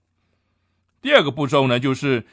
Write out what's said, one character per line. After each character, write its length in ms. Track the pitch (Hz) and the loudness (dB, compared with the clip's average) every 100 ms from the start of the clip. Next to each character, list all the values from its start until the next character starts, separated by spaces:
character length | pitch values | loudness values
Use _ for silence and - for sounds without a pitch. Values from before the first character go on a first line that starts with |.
| _ _ _ _ _ _ _ _ _ _ | _ _ _ _ _ _ _ _ _ _
第 120 | 262 | 2
二 100 | 277 | 2
个 80 | 147 | 2
步 160 | 127 139 | -2 -2
骤 200 | 139 131 | 0 2
呢， 120 | 123 | 0
就 140 | 135 | -2
是 320 | 131 143 123 - | -4 -2 -2 -4